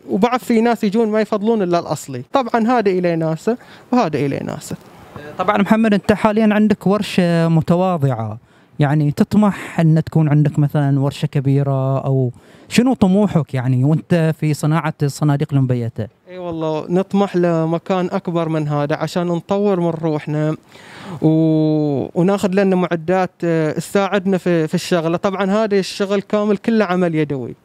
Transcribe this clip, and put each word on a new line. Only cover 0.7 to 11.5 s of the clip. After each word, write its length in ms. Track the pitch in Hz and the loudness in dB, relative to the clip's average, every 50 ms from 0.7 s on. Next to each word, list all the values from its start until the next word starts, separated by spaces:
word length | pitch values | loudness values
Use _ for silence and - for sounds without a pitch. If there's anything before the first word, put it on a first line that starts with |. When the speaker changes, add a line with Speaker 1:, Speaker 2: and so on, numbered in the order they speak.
| 233 - - | 0 0 -2
Speaker 1:
يجون 240 | 202 180 226 226 214 | -2 0 0 0 0
ما 120 | 214 220 | 0 0
يفضلون 420 | 214 - 226 208 196 220 233 220 | 0 -2 -2 -2 0 0 0 0
إلا 160 | 190 180 170 170 | 0 0 0 0
الأصلي. 440 | 165 - 156 - - - 131 123 131 - | -2 -4 -6 -8 -8 -10 -10 -10 -4 -2
طبعا 360 | - 277 254 233 - 233 220 226 | 0 0 0 0 0 0 2 2
هذا 220 | 254 240 208 202 | 2 2 2 0
إلي 260 | 185 185 180 175 170 | 0 0 0 0 0
ناسه 400 | 165 160 156 160 160 - 220 240 - - - - - - - | 0 0 -2 -4 -2 -2 -4 -4 -4 -8 -16 -20 -20 -8 -2
وهذا 260 | 247 247 220 165 151 147 | 0 0 0 0 0 -2
إلي 200 | 143 139 147 - - | -2 -2 -2 -4 -6
ناسه. 320 | - 52 - - - - - - - - - - - - - - - - - | -8 -10 -10 -10 -12 -12 -14 -14 -18 -20 -20 -20 -20 -18 -18 -16 -10 -8 -4
Speaker 2:
طبعا 200 | 185 185 208 208 | -2 0 0 2
محمد، 360 | 202 - 220 220 226 226 202 | 2 2 2 2 2 2 2
أنت 180 | 196 - - | 2 2 0
حاليا 360 | 214 - - 220 208 220 220 214 208 | 0 2 2 2 2 2 2 4 4
عندك 320 | 214 214 208 208 - - | 4 2 2 0 0 0
ورشة 600 | 185 196 214 202 - - - 180 170 170 165 165 165 | 0 0 0 -2 -2 0 0 2 2 2 2 2 4
متواضعة، 920 | 165 160 - - 175 175 185 190 180 160 139 139 127 110 113 107 107 113 - _ _ _ _ _ _ - | 2 2 4 2 2 2 2 0 0 0 0 0 0 -2 -4 -6 -8 -10 -14 _ _ _ _ _ _ -2
يعني، 320 | 147 139 147 156 147 147 | 0 2 2 2 0 0
تطمح 680 | 143 - 214 - - 202 214 202 185 - - - - - | 0 0 0 0 2 2 2 2 0 -2 -8 -6 -2 2
أن 240 | 165 156 156 160 156 | 2 4 4 2 0
تكون 240 | - - 160 160 151 | 0 0 0 2 2
عندك 300 | 147 151 151 147 - - | 2 2 2 2 2 0
مثلا 420 | 147 143 - 156 143 139 139 139 | 0 0 0 0 0 2 0 0
ورشة 260 | 135 143 135 - - | 0 -2 -2 -4 -6
كبيرة، 720 | 147 - 147 131 139 | -4 -4 -2 0 0